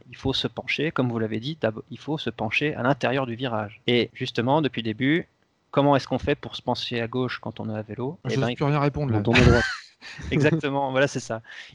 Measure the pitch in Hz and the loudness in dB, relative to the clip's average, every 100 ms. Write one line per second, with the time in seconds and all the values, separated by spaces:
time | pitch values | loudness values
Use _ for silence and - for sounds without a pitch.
0 | - 120 135 131 120 - - - 147 156 | -10 -6 -4 -2 -2 -4 -4 -2 -2 0
1 | 127 117 110 110 123 160 110 110 - 120 | 0 0 -2 -4 -6 -2 -2 -2 -8 -12
2 | - 160 - - 110 - 143 135 123 139 | -6 -6 -4 -4 -2 -2 -2 0 0 2
3 | 120 135 131 117 131 110 104 - - 120 | 0 0 -2 -4 -4 -4 -6 -4 2 2
4 | 107 - 127 - 117 151 135 - 113 107 | 2 -2 -6 -2 2 2 2 -2 -4 -2
5 | 131 165 - _ _ _ _ 147 143 139 | 0 0 -2 _ _ _ _ 2 4 4
6 | - 131 - 143 - - - 120 - 120 | 2 -2 0 -2 -4 -8 -4 -4 -2 -4
7 | 113 127 127 - 117 - 110 107 107 107 | -2 -2 -4 -4 -10 -8 -6 -6 -8 -8
8 | 127 175 131 135 117 123 143 147 143 147 | -8 -8 -4 -2 0 0 0 2 2 0
9 | 143 110 104 120 127 120 117 - - _ | 0 0 4 6 8 6 4 -4 -14 _
10 | - - - 151 147 160 143 139 139 131 | -18 -14 -2 2 4 4 0 -2 0 2
11 | 139 131 - 110 - - - | 2 0 -6 -8 -10 -18 -18